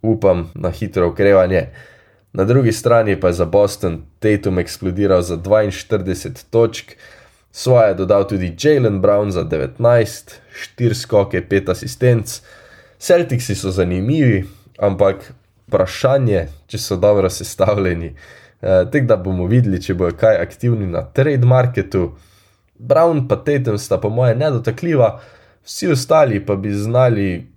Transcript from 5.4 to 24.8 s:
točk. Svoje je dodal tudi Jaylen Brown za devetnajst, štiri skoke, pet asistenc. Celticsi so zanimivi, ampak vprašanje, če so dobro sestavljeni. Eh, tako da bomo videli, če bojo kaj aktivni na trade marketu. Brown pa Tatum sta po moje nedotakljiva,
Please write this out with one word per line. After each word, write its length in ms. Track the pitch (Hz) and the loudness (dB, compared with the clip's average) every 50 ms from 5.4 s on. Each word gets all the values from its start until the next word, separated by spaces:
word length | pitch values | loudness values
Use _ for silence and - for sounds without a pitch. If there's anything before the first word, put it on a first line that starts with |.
| 85 95 104 107 107 101 90 - - _ 107 104 95 92 92 90 - - - - - _ | -2 2 2 2 2 0 -4 -8 -8 _ -4 -4 -2 -4 -8 -8 -8 -12 -14 -14 -18 _
točk. 460 | - 113 113 113 113 - - - - _ - - - - _ _ _ _ _ _ _ | 0 0 0 0 0 -6 -18 -18 -20 _ -20 -20 -20 -20 _ _ _ _ _ _ _
Svoje 340 | - - 127 131 120 110 107 | -8 0 2 4 4 4 4
je 60 | 95 | 2
dodal 300 | 90 95 87 101 101 98 - | 0 0 2 2 2 2 0
tudi 200 | 107 98 90 90 82 85 | -2 -4 -4 -4 -6 -2
Jaylen 420 | - 147 151 143 127 113 101 98 | 2 2 2 4 2 0 0 0
Brown 300 | 92 101 101 101 104 104 | 2 2 2 2 0 -2
za 140 | 95 87 82 | -2 -4 -4
devetnajst, 960 | 82 82 78 69 67 - - 120 117 120 120 113 104 - - - - - - _ _ | -4 -4 -4 -4 -6 -6 -2 2 2 4 4 2 0 -6 -14 -20 -20 -20 -20 _ _
štiri 440 | - - - - _ - 123 120 107 | -18 -18 -18 -18 _ -2 -2 -2 -2
skoke, 460 | - - - - 104 98 - - 92 85 - | -2 -6 0 2 0 2 2 -2 -6 -4 0
pet 200 | 98 98 92 - | -2 -2 0 -2
asistenc. 720 | 90 - - 127 - - 127 123 123 117 101 - - - _ - - - - _ - - _ _ _ _ | -4 -4 -6 -12 -8 0 2 2 2 2 0 -6 -12 -16 _ -20 -20 -20 -20 _ -20 -20 _ _ _ _
Celticsi 560 | - - 175 175 175 170 135 120 120 - 101 | 0 2 2 2 2 0 -2 -4 -2 -4 -6
so 160 | 92 - 95 | -4 -4 -4
zanimivi, 760 | 90 92 92 87 90 90 95 113 143 160 147 127 107 95 92 - - _ _ _ _ - | -2 0 0 0 0 -2 -2 -2 0 2 2 2 2 2 -2 -6 -12 _ _ _ _ -2
ampak 540 | - 101 98 87 101 98 95 - - - - _ _ _ _ _ _ _ | -2 -2 2 2 2 0 0 -2 -8 -20 -20 _ _ _ _ _ _ _
vprašanje, 800 | - 95 92 92 - - - 131 131 139 131 120 104 92 82 76 73 - _ | 0 0 0 0 -4 -2 0 2 2 2 2 2 0 0 -2 -4 -10 -18 _
če 120 | _ - 107 | _ -12 -10
so 180 | - - 101 | -6 -6 -4
dobro 340 | 90 92 104 104 101 95 92 | 0 2 2 2 4 2 0
sestavljeni. 760 | 85 - - - - - 95 98 104 101 98 90 87 82 82 82 71 - - - - - - _ _ _ - | -2 -4 -12 -14 -4 -2 0 0 0 0 0 -2 -2 -4 -6 -10 -12 -16 -20 -20 -20 -20 -20 _ _ _ -2
Eh, 220 | 95 95 92 90 - | 2 2 2 2 2
tako 160 | - 147 131 | 0 -2 2
da 100 | 120 113 | 2 0
bomo 300 | 98 90 95 95 90 90 | 0 0 -4 -4 -2 -2
videli, 360 | 90 110 127 123 107 95 90 - | 2 2 2 2 2 0 -4 -4
če 120 | - 95 | -4 -4
bojo 220 | 87 92 85 85 - | -2 -2 -2 -2 2
kaj 240 | - 110 107 87 85 | 2 2 2 2 0
aktivni 440 | 90 - - - 123 120 110 101 | -6 -8 -4 -2 -2 -2 -2 -2
na 180 | 92 85 85 - | -4 -4 -6 -6
trade 420 | - - - 131 151 147 131 123 | -4 -2 0 0 0 2 2 4
marketu. 680 | 123 127 127 123 123 123 - 95 - - 98 87 82 80 - _ _ _ _ _ _ _ _ _ _ _ _ | 4 4 4 2 2 0 -2 -6 -2 -2 -2 -2 -2 -6 -12 _ _ _ _ _ _ _ _ _ _ _ _
Brown 500 | 117 120 139 156 165 170 165 147 127 120 | -2 0 2 4 4 4 2 0 0 -2
pa 80 | 107 | -2
Tatum 420 | - - - 147 139 127 120 107 101 | -2 0 -2 -2 0 0 -2 -4 -4
sta 220 | - - - - - | -2 -2 -4 -2 -2
po 80 | 104 | -2
moje 240 | 107 113 127 123 113 | -2 0 2 2 2
nedotakljiva, 840 | 120 147 156 143 117 - - 113 - | 2 0 -2 -2 -2 -2 -4 -6 -4